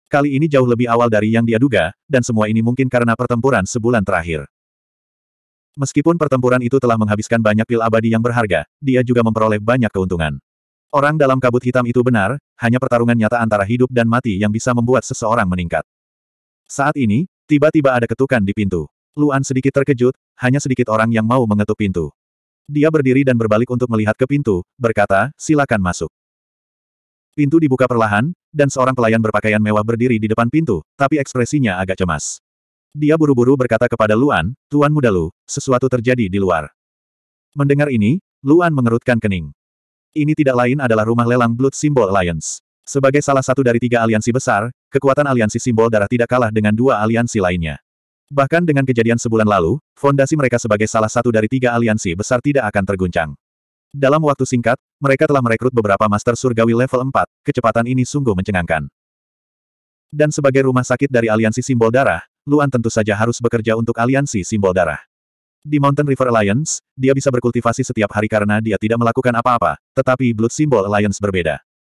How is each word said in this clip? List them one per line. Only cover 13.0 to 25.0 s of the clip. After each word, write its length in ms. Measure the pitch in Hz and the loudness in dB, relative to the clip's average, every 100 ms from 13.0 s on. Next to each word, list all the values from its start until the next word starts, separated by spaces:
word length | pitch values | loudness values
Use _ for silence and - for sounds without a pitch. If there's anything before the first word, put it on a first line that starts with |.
| 117 120 | 2 0
nyata 240 | 107 120 | 0 0
antara 240 | 113 104 98 | 0 0 0
hidup 240 | 120 127 | 0 0
dan 160 | 123 117 | 2 0
mati 320 | 120 120 95 | 0 0 -2
yang 160 | 104 | 0
bisa 160 | 110 - | -2 -2
membuat 320 | 120 117 127 | 0 2 0
seseorang 480 | - 127 110 117 95 | -2 -6 -2 0 0
meningkat. 320 | 90 85 80 - _ _ _ _ _ _ _ - | -2 -4 -6 -6 _ _ _ _ _ _ _ -12
Saat 240 | - 143 | -4 -2
ini, 320 | 151 117 107 185 _ - | 0 0 0 -2 _ -2
tiba-tiba 400 | 147 151 160 135 | 2 4 4 2
ada 160 | 127 113 | 2 0
ketukan 320 | 113 135 123 98 | -2 0 0 0
di 80 | |
pintu. 320 | 101 98 90 73 _ _ - | -2 -2 -4 -6 _ _ -2
Luan 240 | 147 135 | 0 0
sedikit 320 | 135 131 135 | -2 -2 0
terkejut, 400 | 139 139 123 123 - _ - | 0 0 2 0 -2 _ -4
hanya 240 | 123 139 | 0 0
sedikit 240 | 139 127 120 | 0 -2 0
orang 160 | 110 113 | 0 0
yang 160 | 113 110 | 0 2
mau 160 | 131 117 | 2 2
mengetuk 240 | 104 104 | 0 0
pintu. 400 | 107 104 90 73 - _ _ _ _ - | -2 -2 -2 -6 -10 _ _ _ _ -8
Dia 240 | 147 156 | 0 2
berdiri 320 | 156 131 127 135 | 2 2 2 2
dan 80 | |
berbalik 320 | 120 110 107 120 | 2 2 0 0
untuk 160 | 123 117 | -2 -2
melihat 240 | 110 107 | -2 -2
ke 160 | - 127 | -2 -2
pintu, 320 | 143 143 90 - - | -2 0 -2 -4 -4
berkata, 560 | 120 107 | -2 0